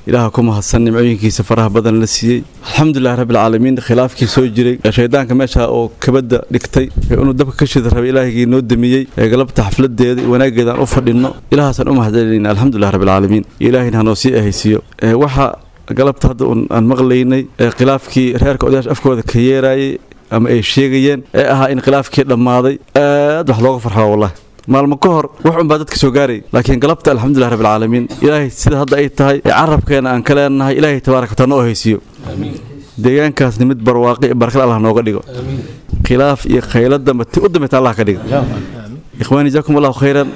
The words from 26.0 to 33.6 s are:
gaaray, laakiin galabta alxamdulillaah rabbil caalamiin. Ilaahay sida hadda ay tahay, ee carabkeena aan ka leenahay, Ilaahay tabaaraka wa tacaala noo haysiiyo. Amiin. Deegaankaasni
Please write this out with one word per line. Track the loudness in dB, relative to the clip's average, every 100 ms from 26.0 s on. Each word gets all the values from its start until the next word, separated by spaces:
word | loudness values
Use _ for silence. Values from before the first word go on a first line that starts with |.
| 0
gaaray, | 2 0 -2 -4
laakiin | -2 0 0
galabta | 0 0 0
alxamdulillaah | 0 0 2 2
rabbil | 0 0
caalamiin. | 2 0 0 -2 -2
Ilaahay | 0 0 -4
sida | -2 -2 0
hadda | 0 0
ay | 0
tahay, | 0 0 2
ee | 2
carabkeena | 0 2 0 2 0 0
aan | -2
ka | -2
leenahay, | -2 0 0 0 0
Ilaahay | 0 0
tabaaraka | 0 0 0
wa | 0
tacaala | 0
noo | 2
haysiiyo. | 0 -2 -2 -2 -4 -18
Amiin. | -12 -10 -8 -10 -16 -20 -18 -4
Deegaankaasni | 0 0 0 0 -2 0